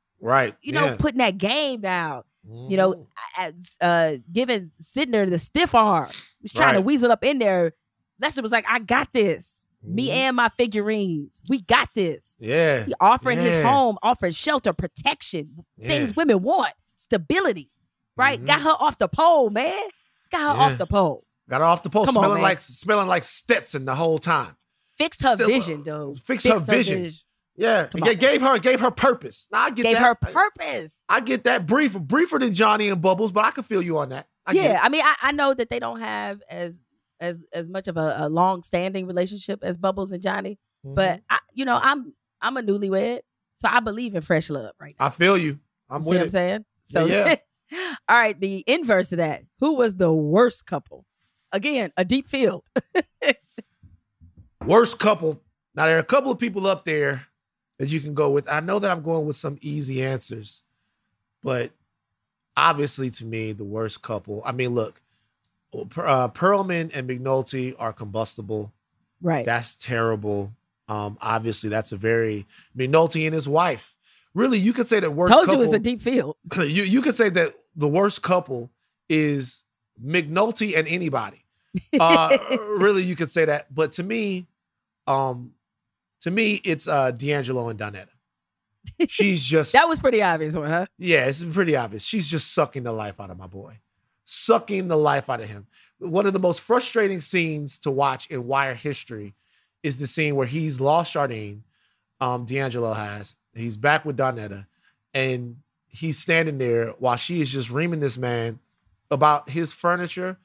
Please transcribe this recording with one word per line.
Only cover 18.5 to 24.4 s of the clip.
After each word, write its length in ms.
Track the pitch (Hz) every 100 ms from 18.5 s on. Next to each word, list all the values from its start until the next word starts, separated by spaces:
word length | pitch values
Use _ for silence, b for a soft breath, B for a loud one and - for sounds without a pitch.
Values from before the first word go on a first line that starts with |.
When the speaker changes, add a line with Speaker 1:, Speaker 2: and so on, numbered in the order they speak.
| 302
Speaker 2:
her 100 | 311
off 260 | - 294 -
the 100 | 196
pole, 440 | - 330 320 226
man. 320 | 208 302 392 403 - _ _ _
Got 80 | 339 294 -
her 40 |
Speaker 1:
Yeah. 60 | 269
Speaker 2:
off 60 | 127
the 80 | -
pole. 380 | 202 160 - _ _ -
Speaker 1:
Got 100 | 127
her 60 | 165
off 180 | 170
the 60 | 165
post 180 | 208 196
Speaker 2:
Come 100 | 226
on, 60 |
Speaker 1:
smelling 120 | 196 196
Speaker 2:
man. 20 |
Speaker 1:
like, 180 | 190 175
smelling 460 | - 123 190 208 185
like 160 | 180
Stetson 640 | - - - 214 - 143 131
the 100 | 135
whole 240 | 165 156
time. 360 | - 151